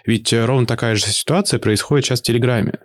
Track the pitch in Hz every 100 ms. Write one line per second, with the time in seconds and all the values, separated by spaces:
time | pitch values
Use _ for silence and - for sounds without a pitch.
0 | - 113 - 113 117 135 117 117 117 110
1 | 104 104 - 165 196 113 113 104 - 147
2 | - 127 - 117 123 120 - -